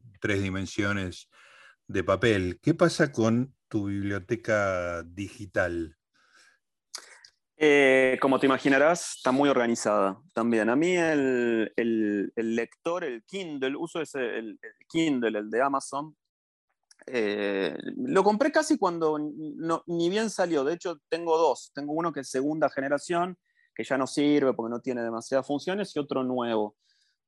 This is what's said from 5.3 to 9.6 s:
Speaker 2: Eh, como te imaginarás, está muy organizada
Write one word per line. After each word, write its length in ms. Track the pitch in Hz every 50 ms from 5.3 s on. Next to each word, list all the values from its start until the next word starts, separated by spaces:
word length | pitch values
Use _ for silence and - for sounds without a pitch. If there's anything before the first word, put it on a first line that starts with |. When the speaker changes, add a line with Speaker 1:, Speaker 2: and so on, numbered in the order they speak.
| - - 107 92 - 104 92 87 85 85 82 80 - _ _ _ _ _ _ _ _ _ _ _ _ _ _ _ _ _ _ _ - - - - - - - _ _ _ _ _ _ -
Speaker 2:
Eh, 600 | 156 151 147 143 139 135 131 131 131 131 131 127
como 200 | - 139 135 123
te 80 | 147 135
imaginarás, 680 | 135 127 - 143 139 139 143 156 175 170 - - - -
está 140 | - 127
muy 160 | 127 135 143 143
organizada 680 | 135 123